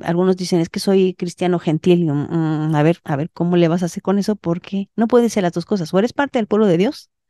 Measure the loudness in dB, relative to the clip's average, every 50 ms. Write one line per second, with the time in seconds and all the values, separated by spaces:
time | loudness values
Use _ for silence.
0 | -4 -2 0 0 2 0 0 -2 -2 -2 0 0 0 -2 -6 -6 -2 2 2 2
1 | 2 2 0 -4 -8 -8 -6 -4 -2 -2 -2 0 0 -2 -2 0 2 4 4 4
2 | 2 0 0 -2 -2 -2 -2 -2 -2 -2 -2 -2 -2 0 0 2 2 2 2 0
3 | -4 -6 -4 -4 -4 -6 -6 -4 -2 0 2 2 2 2 2 0 -2 -4 -6 -6
4 | -2 -2 0 0 0 -2 -4 -4 -2 -4 -4 -4 -6 -8 -8 -8 -8 -6 -4 -2
5 | 0 2 4 4 2 2 0 0 -2 -2 -2 -4 -4 -2 -2 -2 -2 0 0 0
6 | 0 0 -2 -4 -4 -2 -2 -4 -2 0 2 2 4 4 4 2 2 0 -2 -6
7 | -14 _ _ _ _